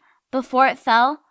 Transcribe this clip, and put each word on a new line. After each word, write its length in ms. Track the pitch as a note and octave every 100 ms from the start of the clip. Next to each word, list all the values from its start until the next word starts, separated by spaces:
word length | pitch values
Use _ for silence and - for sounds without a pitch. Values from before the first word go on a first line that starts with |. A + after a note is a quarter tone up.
| _ _ _
before 340 | C4 B3 B3+ C4+
it 140 | B3+
fell 440 | - A#3 C4 D4+ _